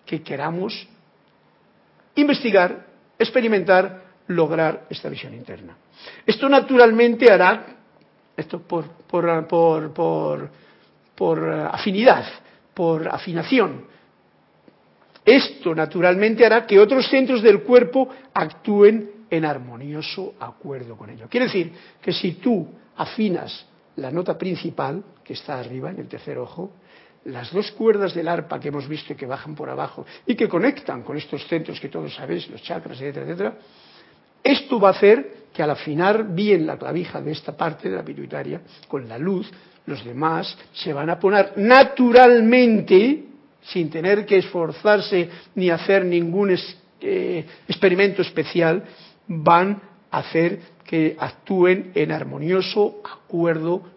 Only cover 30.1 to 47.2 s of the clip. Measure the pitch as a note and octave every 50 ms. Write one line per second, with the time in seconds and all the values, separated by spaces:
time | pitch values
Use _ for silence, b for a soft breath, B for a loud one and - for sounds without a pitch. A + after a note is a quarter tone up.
30.1 | B B B - A#3+ A3 A3+ G3+ - E3+ G3+ C#4 - - - - C#3 B2 A#2 -
31.1 | C#3+ D3+ - - - C#3 - - E3+ E3 D#3 - C#3 C#3 - C#3 - E3 D#3 D3
32.1 | C#3+ - C#3+ C#3+ E3+ F3+ D#3 - - - - - - - - - - B2+ C3+ C#3+
33.1 | C3+ C#3 C3+ D3 E3+ F3 G3 A3 A#3 b b b b b b b b b b b
34.1 | b b b _ _ _ - - C#4+ - - - C4 A3+ G3 G3 F#3 - G#3 G3+
35.1 | A3 C4+ C#4 - - - - _ - - D#3+ D3+ C#3+ - - D#3 C#3+ D#3 F3+ G3
36.1 | G#3 A3 A3 G#3 E3+ E3+ G#3 G#3 G3+ E3+ D#3 D#3 C#3 C3 C#3 C3 D3 F3 F3 -
37.1 | - D3 C#3 D3 D#3 D3+ - - D3 - E3 D#3+ - - - F#3 F#3+ - - D3+
38.1 | C#3+ D3 C#3+ - - C#3+ C#3+ C#3+ D3 - - B B B B - - C#3 B2+ A2
39.1 | A2+ A#2+ D3+ F#3+ G3 F3+ - - b b b b b b _ - D3 A#2+ G#2+ A#2+
40.1 | A#2+ C3 D#3 D#3+ D#3+ E3 - - - B B B _ - - F3+ D3 C#3+ D3 D#3+
41.1 | F3+ F3 - F#3+ G3+ G3+ G3 G3 - G3+ G3 A3+ B3+ C4+ C4 C4 C#4 - B3+ A#3+
42.1 | A#3 B3 B3+ B3 B3 A#3 A3 A3 A#3+ B3+ B3 A#3 A3 G3+ D3+ - - F#3 G#3+ B3+
43.1 | D4 D#4 - - - - _ _ _ _ _ - - F#3+ E3 D#3 E3 E3 D#3+ F#3+
44.1 | G3+ G3+ G#3+ - G#3 F#3 F3+ - - F3+ E3 D#3 - - - G#3+ G#3 G3+ E3+ -
45.1 | G3+ F3+ E3+ E3+ B B B B _ - F#3 F3 E3 E3 - - G3 G3 F#3 F3+
46.1 | F3 E3+ E3+ E3+ E3+ G3 G3+ G3 F3+ E3+ - - - - _ _ _ _ - -
47.1 | - F#3+